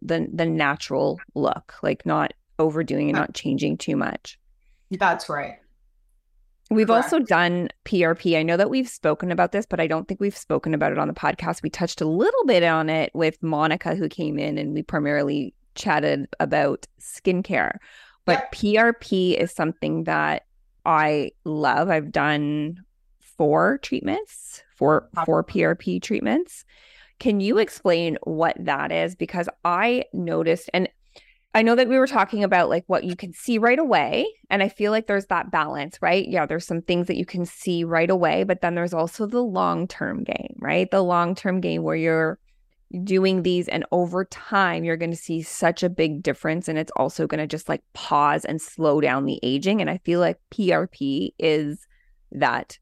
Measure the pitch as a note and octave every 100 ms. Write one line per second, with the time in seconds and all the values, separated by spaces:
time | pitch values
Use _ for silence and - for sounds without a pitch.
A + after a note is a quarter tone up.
0 | E3 E3 E3 E3+ E3 D#3+ D3 D3 - C3+
1 | D3 D#3+ - - C#3 - - - D3+ D3
2 | - D#3 D3+ - _ - D#3+ D#3 E3 D3
3 | D3 D3+ D3+ - - - D3+ D#3+ - C#3+
4 | - - - - _ _ _ _ - F#3
5 | F#3+ E3+ - D3 C#3 - _ _ _ _
6 | _ _ _ _ _ _ - A3 A3 A3+
7 | B3 D#4+ B3+ E3+ F3 F3 F3 - - F#3+
8 | E3 E3+ F3+ D#3+ D#3+ E3+ G3+ C4 B3+ -
9 | - D3+ F3+ F3+ F3 G3+ A3+ F3 D#3+ D#3+
10 | - G3 G3+ - - C#3+ D#3+ D#3 D3+ C#3+
11 | D3+ D#3+ D3 E3+ E3 E3 D#3 - F3 -
12 | D#3 E3 E4 B4+ C#4+ F#3 E3+ D#3+ D#3 D#3+
13 | D3+ - D#3+ D#3+ E3 D3+ D#3 D#3+ E3+ D#3+
14 | D#3 - D#3 D3 D3+ D3+ D3 D3+ D#3 D#3
15 | D3 D3 D3 D3 B2 - _ - G#3+ D3+
16 | D3 C#3+ C#3 - D3+ D3+ D3 - - _
17 | - - - F3+ - D#3 D2+ - - -
18 | - _ - E3 - - G#3 G#3+ A#3 A#3
19 | - F#3+ F3+ - E3+ - D#3+ E3+ D3+ D#3+
20 | D#3+ D#3 D3+ D3+ - _ _ _ - D#3
21 | D#3 D3+ B2+ - - D#3 C#3+ B2+ F3 D#3+
22 | D3 - D3 D3 D3 D3+ D3+ F3 - _
23 | _ _ _ - D3+ D#3 F3 C#4 - -
24 | - G4 G#4+ - - - _ - C#3 D3+
25 | - - E3 D#3+ E3 - E3+ E3+ - F3+
26 | - A3 G#3+ C4 F4+ - - _ - -
27 | - - B3+ G#3 G3 B3 A3 - G3 E3+
28 | E3+ D#3 - D#3+ E3 - F3 C#3 D3 E3
29 | E3 F#3 E3 F3+ F3 - F3 F3 A3 B3
30 | - F#3 E3+ E3 E3 F3 - F3+ F#3 _
31 | _ - _ _ _ A3 A3+ A#3+ B3 C4
32 | C4 C4+ G3 G#3+ G3+ F#3+ E3+ E3+ - F#3
33 | F3+ F3+ F#3 E3 - A3+ A#3 B3+ D#4 F#3
34 | C3 - G4 - - G3+ G3 - G#3 A3
35 | A3 G3+ G3 F3 - E3 D3+ C#3 C#3+ -
36 | E3 F#3 - F3+ D3 D#3+ - E3+ - F3
37 | F3 - F3+ F3+ F3 - - E3+ E3 E3
38 | E3+ F#3+ E3 E3 F#3+ F#3 F3 E3+ F3 E3+
39 | E3 - G#3 A#3+ B3 F#3 F3+ E3+ F3+ -
40 | - - - - - - C3+ D#3+ F#3 F#3+
41 | F3+ F3 E3+ F#3 G3 F#3 F3 E3 D#3+ D#3+
42 | E3 D#3+ D#3+ F3 _ _ _ _ _ F3+
43 | F#3+ F#3+ F#3+ F#3 F3 F3+ F3 - - F3
44 | F3 F3+ F#3+ - - G3+ F#3 E3 E3 E3
45 | E3 E3 - E3 D#3 - E3 E3+ F3+ F3
46 | D#3+ D3 D3 C#3+ D#3+ D#3+ F3+ D#3 D#3+ -
47 | C3 - D#3 D#3 D3+ D#3 - - _ -
48 | - D3 D3 D#3 - D#3+ - - D#3+ D3
49 | C#3+ C3 C#3 - B2 C#3 F3+ G#3 E3+ F3
50 | - F3 E3+ E3+ _ - F#3+ E3 F#3 -
51 | C#3 C#3 F#3+ - D#3+ D3+ D3 D3+ - _
52 | _ _ - - C#3 A#2+ - -